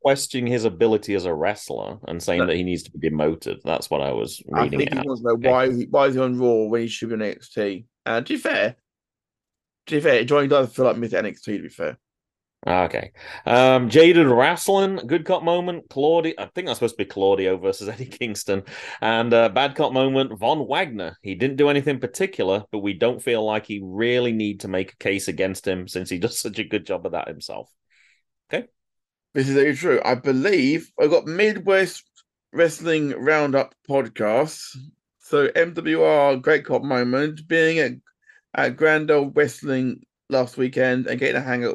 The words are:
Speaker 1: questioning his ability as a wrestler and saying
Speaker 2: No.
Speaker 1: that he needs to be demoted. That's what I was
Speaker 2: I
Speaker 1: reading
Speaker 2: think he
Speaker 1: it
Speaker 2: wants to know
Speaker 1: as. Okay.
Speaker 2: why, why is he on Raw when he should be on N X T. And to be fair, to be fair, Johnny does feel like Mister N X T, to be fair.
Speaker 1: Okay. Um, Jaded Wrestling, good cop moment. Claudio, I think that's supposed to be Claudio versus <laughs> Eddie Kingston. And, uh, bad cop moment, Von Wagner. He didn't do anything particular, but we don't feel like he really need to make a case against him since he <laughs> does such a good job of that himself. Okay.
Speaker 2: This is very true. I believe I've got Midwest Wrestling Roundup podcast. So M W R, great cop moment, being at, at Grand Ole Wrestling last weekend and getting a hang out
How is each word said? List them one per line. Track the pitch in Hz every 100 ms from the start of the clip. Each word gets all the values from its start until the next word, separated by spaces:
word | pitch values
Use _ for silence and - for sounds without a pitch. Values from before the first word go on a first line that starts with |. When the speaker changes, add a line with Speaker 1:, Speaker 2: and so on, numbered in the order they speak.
Speaker 1:
questioning | 139 139 - 127 120
his | 123 110
ability | 85 113 107 -
as | 98
a | 90
wrestler | 78 85 104 - 58 50 110 -
and | 85
saying | - 87
Speaker 2:
No. | 90
Speaker 1:
that | 85
he |
needs | 90 87
to | -
be | - 80
demoted. | 76 76 82 - -
That's | - 82 -
what | 73
I | 69
was | 58 55 - -
Speaker 2:
I | 71
Speaker 1:
reading | 117 135
Speaker 2:
think | 143
he | 131
Speaker 1:
it | 143
Speaker 2:
wants | 123
to | 120
know |
Speaker 1:
as. | 117
Okay. | 127
Speaker 2:
why, | 127 131 123 -
why | 143 139
is |
he | 131
on | 131 123
Raw | 123 113
when | 107 117
he | 117
should | - 117
be |
on | 110
N | 104
X | - -
T. | - 104 92 - _
And | - 113 -
to |
be | 294
fair, | 339 302 - - _ _ _ _ _ _ _ _ _ _ -
to |
be | 151
fair, | 156 127
Johnny | 120 147 139
does | 147 127
feel | -
like | 127 117
Mister | 113 92
N | 107
X | -
T, | - 101
to |
be | 82
fair. | - 80 67 _ _ _ _ _ _ -
Speaker 1:
Okay. | 90 87 55 - _ - - -
Um, | 120 131 131 123
Jaded | 135 165 170 143
Wrestling, | 120 143 175 - 196 196 190 131
good | 170
cop | 156 175
moment. | 165 175 180 170 -
Claudio, | 135 147 165 160 -
I | -
think | - 180
that's | -
supposed | 117 -
to |
be | 98
Claudio | 101 98 98 92 92
versus | 95 - 104
<laughs> |
Eddie | 113
Kingston. | 127 - 120 101 - 98 98 - - -
And, | 110 113 117
uh, | 117 113
bad | 101 139 135
cop | 139
moment, | 131 135 135 135 107
Von | 113 156 113
Wagner. | 147 180 110 82 -
He | 101 92
didn't | 131 139
do | 147
anything | 143 143 131
particular, | 123 - 190 - 92 98 104
but | 107
we | 101
don't | 95 117 113
feel | - 117 107
like | 107
he | - 104
really | 95 95 120 123 123
need | 110 104 101
to | 98
make | 95 95
a | -
case | 104 98 -
against | 80 95 95 -
him | 92 90
since | 92 92
he | 90
<laughs> |
does | 113 -
such | 117 107
a |
good | 104 104
job | 82 90 87
of |
that | 82 -
himself. | 78 - 50 - _ _ _ _ _ _ _ -
Okay. | 160 - _ _ _ _ _ _
Speaker 2:
This | 135 135
is |
very | 139 143 135
true. | 170 127
I | - 123
believe | 139 131 175 185 131 160 - -
I've | 131
got | 165 151
Midwest | 170 214 202 175 190 185 - _ _ _ _ _
Wrestling | 143 165 156 165 160 147
Roundup | - 135 151 143 135 131 _ -
podcast. | 139 117 - 107 117 156 - - 131 143 _ _ _
So | - 147 139
M | 165 170
W | 170 156 160
R, | 156 151 143 135
great | 127 151
cop | - 123
moment, | 139 123 123 127 151 156 156
being | 165 160 165
at, | 131 127 _ _ _ _ _
at | - 127 127
Grand | 156 156 156
Ole | 147 143
Wrestling | 147 143 - 151 131 127 - _ _ -
last | 135 123 -
weekend | 127 131 127 127 127
and | 123
getting | 135 131
a |
hang | 131 123
out | 120